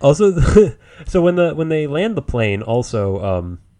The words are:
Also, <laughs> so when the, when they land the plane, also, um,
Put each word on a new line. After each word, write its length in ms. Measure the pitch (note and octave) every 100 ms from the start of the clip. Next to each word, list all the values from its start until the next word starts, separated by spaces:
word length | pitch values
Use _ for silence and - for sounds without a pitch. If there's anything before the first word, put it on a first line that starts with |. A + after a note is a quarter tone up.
Also, 360 | F#3 F3+ G3+ E3+
<laughs> 680 | B2+ G#3 F3+ - _ - -
so 160 | F#3
when 140 | F3 F3+
the, 180 | E3+
when 160 | D3+ D#3+
they 160 | D#3 D3
land 280 | D3+ A3 F3+
the 60 |
plane, 380 | - A#2+ G#2+ G2+
also, 600 | A2 A#2+ A#2+ A2+ G2 F#2+
um, 360 | G2 F2+ F2 F2 _